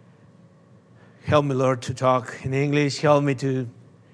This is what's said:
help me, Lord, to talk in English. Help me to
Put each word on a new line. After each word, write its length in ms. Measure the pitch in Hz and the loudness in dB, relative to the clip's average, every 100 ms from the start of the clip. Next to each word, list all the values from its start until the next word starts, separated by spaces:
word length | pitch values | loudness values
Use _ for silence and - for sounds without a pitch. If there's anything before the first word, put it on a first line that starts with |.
| - _ - - - _ _ - _ - - - | -20 _ -20 -20 -20 _ _ -20 _ -20 -20 -14
help 220 | - 151 | 0 2
me, 100 | 143 | 2
Lord, 280 | 131 131 127 | 2 0 0
to 120 | - | -4
talk 420 | 131 131 127 123 - | -2 2 2 -2 -10
in 100 | 135 | -6
English. 460 | 135 143 147 143 - | -2 0 0 0 0
Help 240 | 151 147 | 2 4
me 140 | 143 131 | 2 -2
to 320 | 135 131 120 - - - _ | -2 -4 -6 -12 -20 -20 _